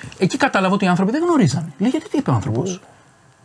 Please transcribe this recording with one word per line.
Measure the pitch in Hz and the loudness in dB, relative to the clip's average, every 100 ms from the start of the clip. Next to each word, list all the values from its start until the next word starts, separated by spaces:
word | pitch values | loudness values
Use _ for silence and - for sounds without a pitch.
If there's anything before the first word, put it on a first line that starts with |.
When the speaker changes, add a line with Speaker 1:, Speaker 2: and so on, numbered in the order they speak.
| - - | -20 -2
Speaker 1:
Εκεί | 190 277 | -2 0
κατάλαβα | 233 208 190 | 0 2 0
ότι | 202 185 | 2 2
οι | |
άνθρωποι | 180 196 | 2 2
δεν | 285 | 0
γνωρίζανε. | 349 311 165 151 160 - | 2 4 2 0 -6 -2
Λέει, | 220 | -2
«Γιατί | 311 - | -2 -4
τι | 302 | -4
είπε | - | 0
ο | |
άνθρωπος;» | 113 - 113 185 180 | -2 -2 -4 -4 -8
Speaker 2:
Ου. | - - _ _ _ _ | -14 -20 _ _ _ _